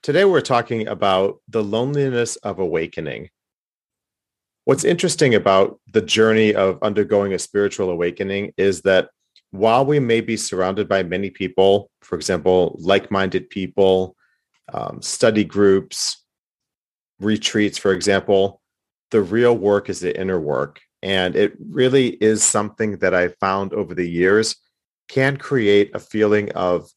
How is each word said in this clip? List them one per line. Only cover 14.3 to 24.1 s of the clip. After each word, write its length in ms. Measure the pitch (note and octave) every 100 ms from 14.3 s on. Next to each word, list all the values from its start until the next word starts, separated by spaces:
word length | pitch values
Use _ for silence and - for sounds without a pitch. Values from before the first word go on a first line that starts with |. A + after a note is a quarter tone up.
| _ _ _ -
um, 300 | - - -
study 420 | - - A#2 G#2+
groups, 800 | F2 G2+ G2+ F#2+ - - - - _ _ _ _ _ _ _ _ _ _
retreats, 600 | G2+ G#2+ - A2 G#2 -
for 120 | G2+
example, 680 | F#2 F#2+ G2 - G2 G2 - _ _ _ _ _
the 140 | A2+
real 340 | F2 A2 B2 A#2
work 320 | G2+ G2+ -
is 120 | F2+
the 140 | F2+ -
inner 240 | F#2+ F2+
work. 420 | D2+ C2+ C#2+ - _ _
And 340 | F#2+ F#2+ F#2 F2
it 180 | G#2 -
really 500 | - C#3+ B2+ C3+ B2
is 340 | - A2 A2
something 540 | - G#2+ G#2 - G#2+ F#2+
that 160 | F#2 F2+
I 140 | F2+
found 440 | - G2 G2 G2
over 220 | G#2 F2 F2
the 120 |
years 480 | F2